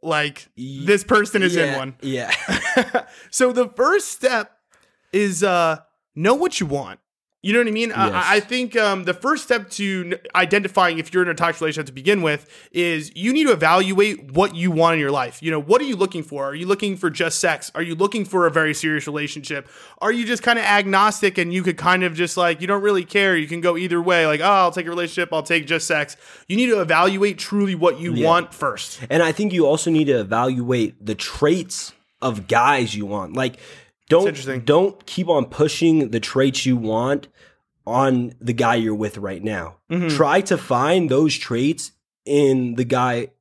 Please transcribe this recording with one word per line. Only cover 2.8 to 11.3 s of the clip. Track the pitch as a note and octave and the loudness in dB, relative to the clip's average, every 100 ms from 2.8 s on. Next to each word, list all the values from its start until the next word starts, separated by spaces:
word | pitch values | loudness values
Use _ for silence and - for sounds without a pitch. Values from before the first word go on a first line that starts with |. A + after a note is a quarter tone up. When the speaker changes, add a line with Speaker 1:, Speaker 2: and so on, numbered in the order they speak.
| - A#3+ - - | 0 -4 -6 -20
Speaker 1:
<laughs> | - | -10
So | - B3+ | 0 2
the | B3 A#3+ | 2 -2
first | - C4+ G4 - | 2 2 2 -2
step | - B3+ A#3+ G3+ _ _ _ _ _ _ | -4 -2 -2 -4 _ _ _ _ _ _
is, | F#3+ G#3 F3 | 0 0 0
uh, | G3 F3 E3 D#3 _ _ _ - | 2 2 2 0 _ _ _ -2
know | F#3 C#4 | 2 2
what | F4+ - | 2 -2
you | D#3+ | -4
want. | C#3 G#2+ F#2+ _ _ _ _ | -4 -6 -14 _ _ _ _
You | F#3 | 0
know | A3+ | 0
what | A#3 | 0
I | |
mean? | G#3+ A#3 | -2 -4
I, | - G3 | 0 0
Speaker 2:
Yes. | F#3 E3+ | 0 2
Speaker 1:
I | G#3 | 2
think, | G3+ B3+ B3 A#3 | 0 -4 -2 0
um, | G#3 G3 | 0 0
the | F3+ | -4
first | F3+ C4 D4+ | -4 -2 -2
step | - A#3+ F#3+ | 0 -2 -2
to | - G3+ F#3+ F3 | -6 -4 -4 -6
n-, | F3 - F3+ | -8 -4 0
identifying | F3+ G3 F#3 F#3+ F3+ E3 | 2 2 0 2 2 0
if | D#3 | -2
you're | F3+ | 0
in | |
a | F3 | 0